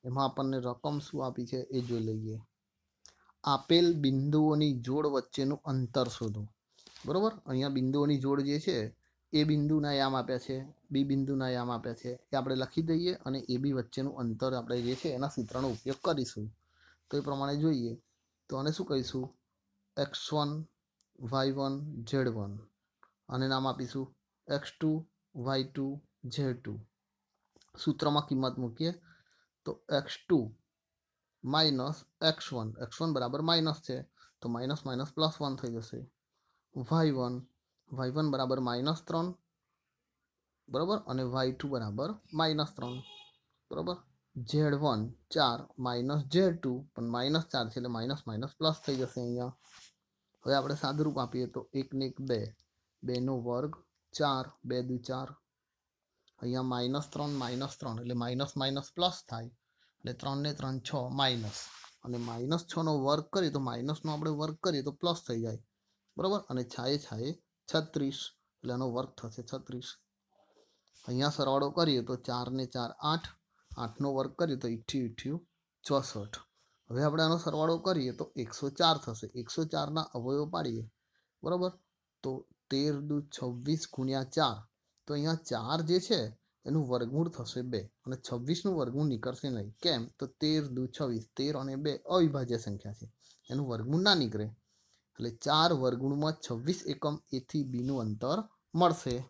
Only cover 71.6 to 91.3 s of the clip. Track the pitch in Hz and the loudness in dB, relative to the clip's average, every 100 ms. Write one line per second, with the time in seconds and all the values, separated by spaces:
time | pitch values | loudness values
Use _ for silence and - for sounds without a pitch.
71.6 | 139 143 165 131 117 123 - 123 123 131 | 2 4 4 4 0 -6 -4 -4 -2 -4
72.6 | 127 127 117 - 151 160 - - _ _ | -4 -4 -6 -2 0 0 -2 -18 _ _
73.6 | _ - 117 113 139 135 135 - 170 131 | _ -8 -8 -2 -2 0 -2 -2 -2 0
74.6 | 120 113 - 139 123 113 131 160 - _ | -2 -4 -4 -4 -4 -6 -6 -6 -8 _
75.6 | _ _ - 139 131 110 104 - - _ | _ _ 0 0 0 -8 -10 -12 -18 _
76.6 | _ _ _ 120 147 156 160 165 165 143 | _ _ _ 0 2 4 4 4 2 2
77.6 | 156 165 180 175 127 117 - - 110 - | 2 2 2 2 0 -2 -8 -6 -6 -4
78.6 | 139 139 170 151 - 110 - 127 117 - | -6 4 4 4 0 -8 -8 -10 -6 -2
79.6 | 160 156 147 156 156 127 120 143 151 175 | 0 0 0 -2 -4 -4 -2 -2 0 -2
80.6 | 143 113 113 _ _ _ _ _ - 180 | -2 -4 -8 _ _ _ _ _ -2 0
81.6 | 185 180 _ _ _ _ 135 131 - _ | 0 -4 _ _ _ _ -6 -6 -10 _
82.6 | _ 135 147 143 147 147 147 - 127 123 | _ 2 2 0 0 -2 -2 -6 -6 -4
83.6 | 131 160 - - 131 135 135 - 143 107 | 0 0 0 -4 0 0 0 4 4 2
84.6 | - _ _ _ - 147 151 160 - 120 | -10 _ _ _ -6 -2 0 0 0 -4
85.6 | 113 160 160 180 180 202 107 110 _ _ | 0 0 4 4 4 0 0 -6 _ _
86.6 | - 156 135 123 120 139 170 165 113 - | 0 0 2 0 2 0 0 -2 -6 -4
87.6 | 127 117 104 _ - 127 - 123 127 175 | -2 -2 -4 _ -10 -8 -4 -4 0 0
88.6 | 202 175 123 131 151 117 127 127 143 120 | 2 2 0 2 2 2 -2 -4 -4 -4
89.6 | 101 - 175 135 117 _ 135 - 151 156 | -4 -2 0 2 -2 _ -8 -2 2 2
90.6 | 143 123 127 - 143 113 113 | 0 -2 -4 -2 -2 -2 -4